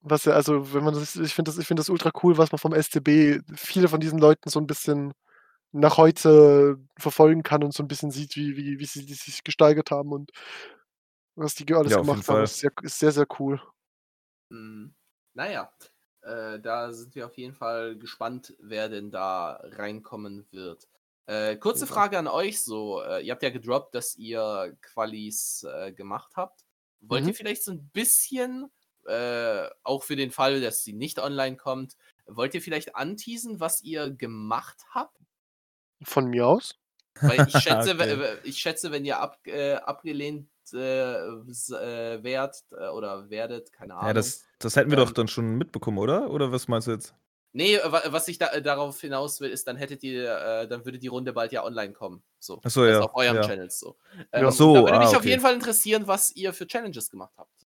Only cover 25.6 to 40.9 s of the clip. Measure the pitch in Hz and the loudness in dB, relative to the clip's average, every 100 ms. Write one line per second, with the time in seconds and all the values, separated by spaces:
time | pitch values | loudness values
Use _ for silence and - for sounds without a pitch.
25.6 | - 71 95 92 98 101 - - 185 _ | -12 -12 -12 -14 -12 -12 -12 -10 -10 _
26.6 | _ _ _ _ 107 120 151 220 208 208 | _ _ _ _ -8 -4 -4 -4 -8 -8
27.6 | - 170 143 - 240 - - 262 254 254 | -8 -10 -10 -6 0 0 0 -4 -6 -8
28.6 | 277 _ _ _ - 117 120 120 117 104 | -14 _ _ _ -6 -4 -4 -4 -2 -2
29.6 | 80 - - 139 - 143 135 - 135 139 | -6 -10 -6 -6 -4 -6 -6 0 0 0
30.6 | 120 - - 104 139 - 143 139 135 131 | -2 -6 -8 -10 -10 -6 -6 -4 -4 -4
31.6 | - 131 131 _ _ _ _ 107 131 180 | -8 -8 -10 _ _ _ _ -6 -4 -4
32.6 | 175 156 156 - 143 208 233 233 233 202 | -6 -8 -8 -8 -8 -8 -12 -12 -12 -8
33.6 | 165 - - 160 143 131 120 110 107 113 | -4 -4 -6 -8 -8 -8 -10 -10 -6 -6
34.6 | - - _ 247 294 _ _ _ _ _ | -8 -20 _ -10 -10 _ _ _ _ _
35.6 | _ _ _ _ 139 143 127 120 120 190 | _ _ _ _ -2 -2 0 2 4 2
36.6 | - - _ _ _ - 147 127 143 143 | 0 -18 _ _ _ 0 2 4 4 4
37.6 | 147 - 202 170 151 143 135 107 - 135 | 2 2 2 0 0 0 -4 -6 -12 -8
38.6 | 175 165 175 147 139 120 143 - - 143 | -6 -6 -6 -6 -4 -4 -6 -8 -10 -4
39.6 | 139 139 - 143 160 147 143 151 143 _ | -2 -2 -6 -10 -8 -8 -8 -10 -16 _
40.6 | - 123 131 | -16 -10 -4